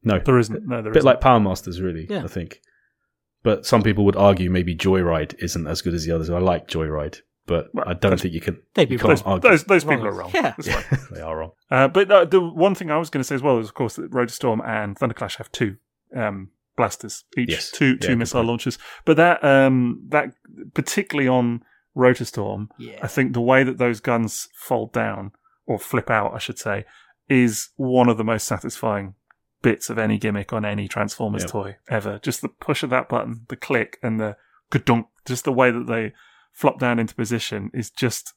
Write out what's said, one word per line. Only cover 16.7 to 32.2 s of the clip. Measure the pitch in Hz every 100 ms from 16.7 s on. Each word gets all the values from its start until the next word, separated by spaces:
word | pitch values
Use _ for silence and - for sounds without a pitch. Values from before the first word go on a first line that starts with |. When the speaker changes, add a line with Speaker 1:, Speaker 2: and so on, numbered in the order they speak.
| -
Speaker 2:
blasters, | 113 - 110 - _ -
each | 120
Speaker 1:
Yes. | 107 -
Speaker 2:
two, | - 143
Speaker 1:
Yeah, | 127
Speaker 2:
two | -
Speaker 1:
good | 120
Speaker 2:
missile | 117 127
Speaker 1:
point. | 113
Speaker 2:
launchers. | 117 - - - - -
But | 160
that, | 175 175
um, | 147 139 135 131 120 120 -
that | 147 131 - _ - -
particularly | - - - 196 147 131
on | 127 120 117 _ _ _ -
Rotorstorm, | 127 127 117 - 101 101 107 _
Speaker 3:
Yeah. | 117 107
Speaker 2:
I | -
think | - 131
the | 120
way | 120 131
that | 131 117
those | 123 113
guns | - 117 110 - - -
fold | - 120 110
down, | - 113 101 101 _ _ _ -
or | 110
flip | - 123 -
out, | 113 101
I | 117
should | - -
say, | - 101 98 _ _ _ _
is | 131 123 107 - _
one | 131 127 123
of | 113
the |
most | 110 113 -
satisfying | 101 123 - 117 101 98 98 _ _ _ _
bits | 117 110 -
of | 113
any | 110 107
gimmick | 107 104 98
on | 110 104
any | 104 98
Transformers | - 104 - 110 104
Speaker 1:
Yep. | 92
Speaker 2:
toy | 110 98 98 _
ever. | 113 104 104